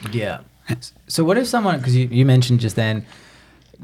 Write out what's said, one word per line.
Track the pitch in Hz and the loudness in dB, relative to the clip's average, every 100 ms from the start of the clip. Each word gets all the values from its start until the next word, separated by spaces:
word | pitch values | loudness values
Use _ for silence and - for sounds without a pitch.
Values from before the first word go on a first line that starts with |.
| 110 | -8
Yeah. | 113 101 67 - _ - - - - - | -6 -6 -8 -14 _ -10 -10 -12 -20 -8
So | - | -2
what | 160 240 | 0 0
if | 247 | 0
someone, | 240 196 147 | -2 0 -2
'cause | 127 123 | 0 0
you, | 123 | 2
you | 120 135 | 2 4
mentioned | 127 123 120 | 4 4 2
just | 113 113 | 0 -2
then, | 110 110 - - - - _ _ _ - | -2 -2 -8 -20 -20 -20 _ _ _ -20